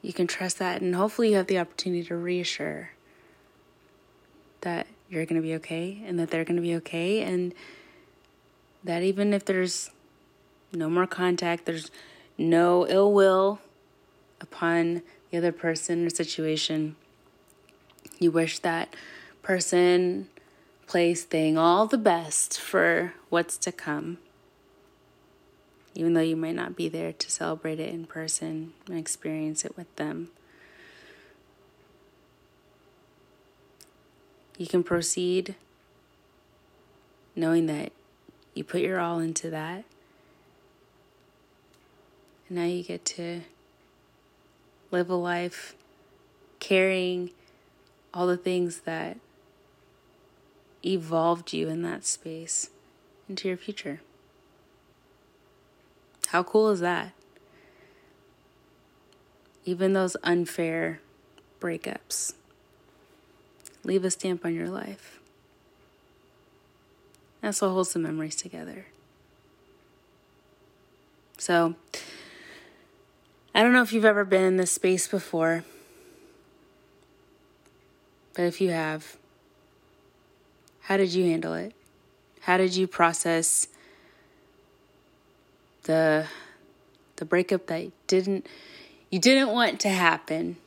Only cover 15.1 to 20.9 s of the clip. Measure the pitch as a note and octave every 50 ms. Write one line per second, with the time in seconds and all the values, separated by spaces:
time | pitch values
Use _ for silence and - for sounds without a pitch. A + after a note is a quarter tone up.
15.1 | - - _ _ - E3+ E3+ F3 E3 E3+ - E3+ D#3+ D#3 - - F3 E3+ E3+ E3+
16.1 | E3 - E3 D#3 - - D#3+ D#3 D#3 D#3 - - D#3+ D#3 D#3 D#3 D3+ _ _ _
17.1 | _ _ _ _ _ _ _ _ _ _ _ _ _ _ _ _ _ - _ -
18.1 | - - F3+ E3+ D#3 E3 E3 D#3+ - - - F3 E3 E3 - - - - - -
19.1 | - - - - - _ - - F#3+ F3+ E3+ - F3+ F3 F3+ F3+ F3+ F3+ F3+ F3+
20.1 | F#3 G3 F#3+ - _ - _ _ _ _ _ _ _ _ _ -